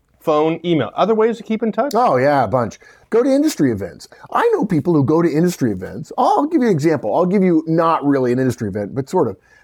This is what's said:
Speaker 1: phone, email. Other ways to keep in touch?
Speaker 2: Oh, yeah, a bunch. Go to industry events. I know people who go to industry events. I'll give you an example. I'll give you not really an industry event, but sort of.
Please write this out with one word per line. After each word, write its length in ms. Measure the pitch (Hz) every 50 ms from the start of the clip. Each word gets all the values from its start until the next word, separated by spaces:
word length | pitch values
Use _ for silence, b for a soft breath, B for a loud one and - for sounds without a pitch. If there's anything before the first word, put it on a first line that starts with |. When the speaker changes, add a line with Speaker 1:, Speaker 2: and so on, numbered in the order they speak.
| _ _ _ _
Speaker 1:
phone, 380 | - 170 151 151 156 160 165 165 -
email. 260 | 175 170 147 113 - -
Other 200 | - 175 196 226
ways 220 | 214 220 233 226
to 60 | 233 -
keep 200 | - 220 214 233
in 80 | 220
touch? 220 | - 220 240 294 208
Speaker 2:
Oh, 220 | 226 254 214 139
yeah, 280 | 127 127 147 147 139 123
a 40 | 104
bunch. 300 | - 127 117 98 - - B B B B B B
Go 120 | - 226 254
to 80 | 277
industry 400 | 262 277 302 311 - - 156 127
events. 380 | 113 95 98 85 78 - - - B B B B -
I 160 | - 440 480 453
know 100 | 359 -
people 300 | - 180 147 - 180 170
who 100 | 147 139
go 160 | 117 156 165 175
to 60 | 165
industry 400 | 131 156 175 180 180 - 147 113
events. 400 | 101 92 92 92 87 - 156 - -
I'll 300 | - 247 320 427 294 285
give 160 | 311 359 311 247
you 60 | 233
an 40 | 185
example. 420 | 139 143 165 156 135 - 107 98
I'll 120 | 147 180
give 160 | 180 190 208 185
you 180 | 185 170 156 156
not 380 | 160 160 165 165 165 160 131 135
really 280 | 143 139 135 127 123 123
an 60 | 127
industry 300 | 131 127 113 - 113 101
event, 260 | 92 107 104 95 -
but 140 | 131 139 -
sort 180 | - 185 147 110
of. 80 | 98 b b b b b